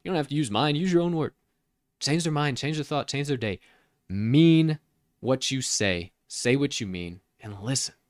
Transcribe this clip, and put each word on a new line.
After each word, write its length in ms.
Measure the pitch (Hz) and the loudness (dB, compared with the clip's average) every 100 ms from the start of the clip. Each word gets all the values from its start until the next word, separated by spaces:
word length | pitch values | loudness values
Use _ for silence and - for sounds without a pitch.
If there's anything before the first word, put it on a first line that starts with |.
You 80 | 170 | -4
don't 80 | 175 | -4
have 120 | 135 | -2
to 60 | 147 | -2
use 140 | 131 | 0
mine. 280 | 104 147 147 | 0 0 0
Use 160 | 185 | 2
your 80 | 170 | 2
own 140 | 170 165 | 2 -2
word. 180 | 139 - _ _ _ _ _ _ | -4 -8 _ _ _ _ _ _
Change 240 | 131 160 | -2 0
their 80 | 165 | 0
mind. 260 | 147 147 123 | 0 0 -2
Change 200 | 139 156 | -4 -4
their 80 | 139 | -4
thought. 240 | 147 - | -4 -4
Change 180 | 143 143 | -6 -2
their 100 | 135 | -2
day. 220 | 110 87 - _ _ _ - | -2 -6 -12 _ _ _ -8
Mean 720 | 98 110 139 165 160 160 151 _ _ _ _ | -4 4 6 8 8 4 -2 _ _ _ _
what 320 | 113 131 - | -2 -2 -2
you 100 | 135 | -4
say. 520 | 123 - 101 90 87 _ _ | -4 0 0 0 -6 _ _
Say 280 | - 123 135 | -4 0 2
what 240 | 139 - | 0 -4
you 80 | 101 | -6
mean. 320 | 90 85 90 _ _ | -8 -10 -12 _ _
And 200 | 104 101 | -16 -10
listen. 340 | 107 135 - - | -4 -4 -4 -10